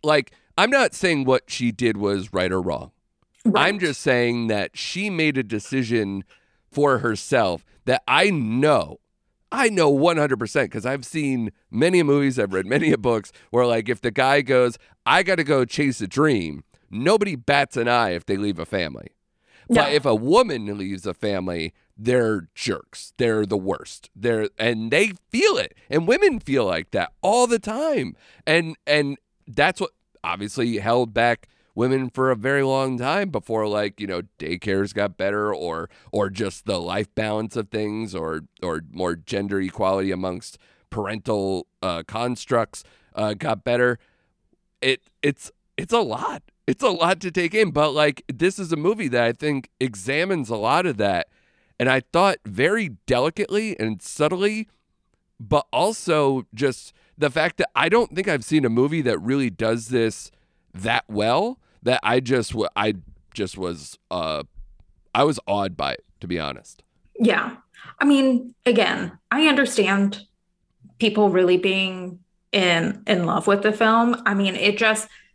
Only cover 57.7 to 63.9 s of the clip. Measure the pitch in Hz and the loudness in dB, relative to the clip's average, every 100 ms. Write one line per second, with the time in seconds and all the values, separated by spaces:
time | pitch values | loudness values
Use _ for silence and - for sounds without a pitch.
57.7 | - 160 220 233 165 196 143 - 156 127 | 0 2 4 2 -2 -2 -2 0 2 2
58.7 | 113 139 160 123 92 104 139 127 87 113 | 2 2 0 0 -2 0 0 -2 -2 -2
59.7 | 117 113 123 113 - - _ _ _ _ | -2 -2 0 0 -2 -12 _ _ _ _
60.7 | 92 110 123 - 104 110 135 226 254 _ | -8 -2 -2 -2 -2 2 2 0 -6 _
61.7 | _ 123 127 107 127 123 127 107 110 92 | _ -2 0 2 0 2 0 0 -4 -4
62.7 | - 107 98 - - _ - 95 98 92 | -2 -2 -4 -10 -20 _ -6 -6 -4 -6
63.7 | 85 71 | -6 -12